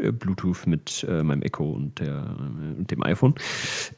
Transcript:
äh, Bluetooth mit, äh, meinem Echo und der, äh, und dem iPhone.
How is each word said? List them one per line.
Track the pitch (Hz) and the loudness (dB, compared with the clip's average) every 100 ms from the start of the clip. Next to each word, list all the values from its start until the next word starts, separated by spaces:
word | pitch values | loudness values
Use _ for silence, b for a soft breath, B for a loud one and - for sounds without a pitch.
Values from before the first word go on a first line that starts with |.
äh, | 110 | 0
Bluetooth | 117 92 92 92 87 - | 0 -2 0 0 0 2
mit, | 80 - - - | 2 0 -6 -2
äh, | 85 | 2
meinem | 78 71 | 2 2
Echo | - - 76 | 0 -2 -2
und | 76 69 - | -2 -4 -4
der, | 73 71 67 - | -4 -4 -6 -6
äh, | 69 76 78 - | -8 -6 -6 -6
und | 92 | -4
dem | - | 0
iPhone. | - 90 127 - B B B B B | 2 6 6 4 B B B B B